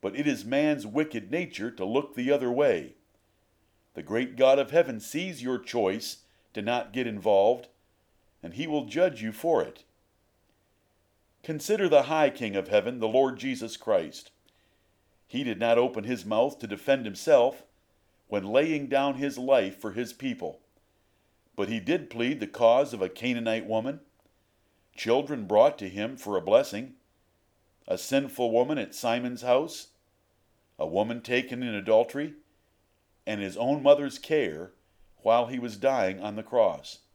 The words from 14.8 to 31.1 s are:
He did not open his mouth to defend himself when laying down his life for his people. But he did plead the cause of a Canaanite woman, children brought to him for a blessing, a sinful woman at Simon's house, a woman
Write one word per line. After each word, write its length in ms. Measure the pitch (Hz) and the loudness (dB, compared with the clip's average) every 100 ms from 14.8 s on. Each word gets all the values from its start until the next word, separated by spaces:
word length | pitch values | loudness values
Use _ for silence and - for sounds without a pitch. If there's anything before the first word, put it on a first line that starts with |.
| _ _ _ _ _ | _ _ _ _ _
He 180 | 123 | -6
did 140 | 131 101 | -4 -2
not 200 | 117 117 | 2 4
open 260 | 123 113 | 4 0
his 200 | 107 123 | -6 -6
mouth 340 | 90 107 131 139 | -2 0 0 0
to 80 | 110 | -10
defend 380 | 95 - 135 | -10 0 0
himself 600 | 113 95 - 143 123 - - _ _ _ _ _ _ | 0 -8 4 6 6 0 -18 _ _ _ _ _ _
when 160 | 104 | -6
laying 420 | 95 120 156 156 135 | 2 2 2 -2 0
down 280 | 135 139 | 0 0
his 240 | 131 143 135 | -2 -6 -6
life 380 | 127 135 98 95 | 2 2 2 -4
for 160 | 110 | -10
his 200 | 98 120 | -8 -8
people. 480 | - 135 120 80 - _ _ _ _ _ _ _ _ _ - | -8 -8 -6 -8 -12 _ _ _ _ _ _ _ _ _ -6
But 120 | 101 | -4
he 120 | 113 | -4
did 300 | 98 175 - | -2 -4 -4
plead 300 | 113 120 139 | -4 -4 -2
the 60 | 104 | -6
cause 480 | - 117 120 139 | 2 4 6 2
of 80 | 120 | -2
a 60 | 92 | -4
Canaanite 580 | - 120 120 113 113 92 | -4 -4 -2 -2 -2 -2
woman, 340 | 110 120 143 _ _ _ _ _ _ _ _ _ | -4 -4 -10 _ _ _ _ _ _ _ _ _
children 520 | - 110 123 143 143 98 | -10 0 0 0 -8 2
brought 320 | 104 131 151 | 6 6 4
to 100 | 98 | -10
him 280 | 95 110 131 | -6 -8 -8
for 200 | 101 98 | -4 -4
a 60 | |
blessing, 520 | 87 113 117 101 131 - _ _ _ _ _ _ _ _ - | 4 4 4 -8 -12 -16 _ _ _ _ _ _ _ _ -8
a 120 | 90 | -6
sinful 540 | - 135 139 - 120 | -2 -2 -2 -4 0
woman 260 | 113 127 151 | 2 0 -2
at 160 | 101 | -6
Simon's 480 | - 120 117 123 123 | -6 -2 -2 -2 -6
house, 460 | 120 127 165 - - _ _ _ _ _ _ _ _ _ | 2 2 2 -10 -18 _ _ _ _ _ _ _ _ _
a 80 | 80 | -4
woman 340 | 87 110 | -2 -2